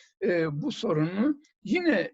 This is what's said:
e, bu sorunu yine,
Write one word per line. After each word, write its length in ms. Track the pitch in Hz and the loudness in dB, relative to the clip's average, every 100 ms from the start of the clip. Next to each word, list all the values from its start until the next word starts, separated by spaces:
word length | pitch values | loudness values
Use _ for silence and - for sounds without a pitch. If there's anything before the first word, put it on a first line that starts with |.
| - - | -20 -4
e, 380 | 370 175 160 147 | 0 2 0 -2
bu 100 | 269 | -4
sorunu 680 | - 226 156 160 190 269 294 - _ | -4 -2 2 0 2 0 0 -8 _
yine, 500 | - 311 349 220 - | -2 0 0 0 -2